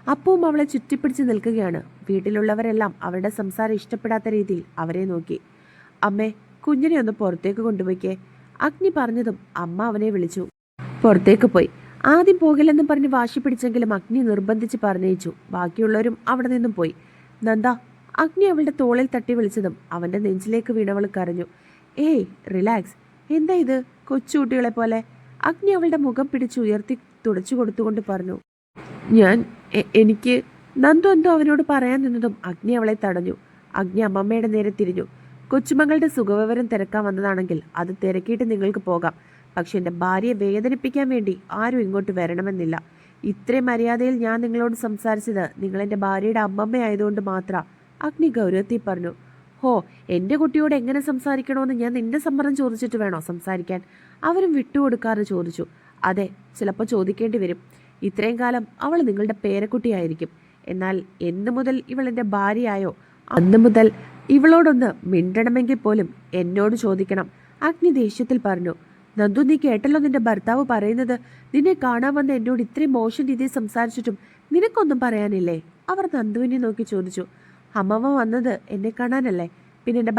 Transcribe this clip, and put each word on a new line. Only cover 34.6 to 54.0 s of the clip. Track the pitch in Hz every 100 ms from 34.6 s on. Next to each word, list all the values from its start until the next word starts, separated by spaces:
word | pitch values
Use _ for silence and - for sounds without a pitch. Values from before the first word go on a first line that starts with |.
| 208 196
തിരിഞ്ഞു. | 185 180 - - - - -
"കൊച്ചുമകളുടെ | 262 - 285 302 311 311 262
സുഖവിവരം | 202 208 220 240 226
തിരക്കാൻ | 214 190 214 202
വന്നതാണെങ്കിൽ | 190 202 185 180 156 - 170
അത് | 175 190
തിരക്കിയിട്ട് | 190 185 185 233 226
നിങ്ങൾക്ക് | 202 196 185 185
പോകാം, | 170 170 - - - -
പക്ഷെ | 180 170 196
എൻ്റെ | 175 175
ഭാര്യയെ | 185 190 233 208
വേദനിപ്പിക്കാൻ | 202 208 247 262 262 277 262
വേണ്ടി | 247 196 185 -
ആരും | 202 233 254 190
ഇങ്ങോട്ട് | 196 196
വരണമെന്നില്ല. | 185 170 175 196 190 165 165 - - - _
ഇത്രയും | 202 196 - 262 247
മര്യാദയിൽ | 233 233 233 254 247
ഞാൻ | 226 233
നിങ്ങളോട് | 233 233 233 226
സംസാരിച്ചത് | 226 208 226 214 226 202 165 -
നിങ്ങൾ | 196 190
എൻ്റെ | 202 202 196
ഭാര്യയുടെ | 190 214 220 202
അമ്മമ്മയായതുകൊണ്ട് | 196 220 247 226 202 208 208
മാത്രാ," | 196 185 190 180 - - _ -
അഗ്നി | 302 302 320
ഗൗരവത്തിൽ | 233 185 190 202 233 202
പറഞ്ഞു. | 185 170 - - - _ _
"ഹോ, | 262 220 - - -
എൻ്റെ | 175 190 294
കുട്ടിയോട് | 311 302 302 285
എങ്ങനെ | 233 277
സംസാരിക്കണമെന്ന് | 294 254 285 269 254 269 269 240
ഞാൻ | 240
നിന്റെ | 247 226 294
സമ്മതം | 311 277 285 277
ചോദിച്ചിട്ട് | 254 220 247 226
വേണോ | 202 165
സംസാരിക്കാൻ?" | 165 175 190 185 175 185 - -